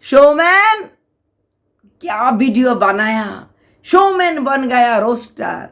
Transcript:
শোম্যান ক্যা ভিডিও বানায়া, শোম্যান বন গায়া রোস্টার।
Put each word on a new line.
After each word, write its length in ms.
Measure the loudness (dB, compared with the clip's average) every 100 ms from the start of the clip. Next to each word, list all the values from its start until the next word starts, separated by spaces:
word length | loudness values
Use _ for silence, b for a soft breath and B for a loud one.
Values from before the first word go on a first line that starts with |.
শোম্যান 800 | 2 4 4 4 2 2 2 0 -6 _ _ _ _ _ _ _ _ _ _ _
ক্যা 320 | -8 -2 0
ভিডিও 440 | 0 0 2 0 2
বানায়া, 720 | 0 0 -2 -4 -6 -12 -18 _ _ _
শোম্যান 600 | 0 2 2 2 -2 -2
বন 260 | -4 -4 -2
গায়া 300 | 0 0 0
রোস্টার। 680 | -2 -4 -8 -10 -10 -10 -14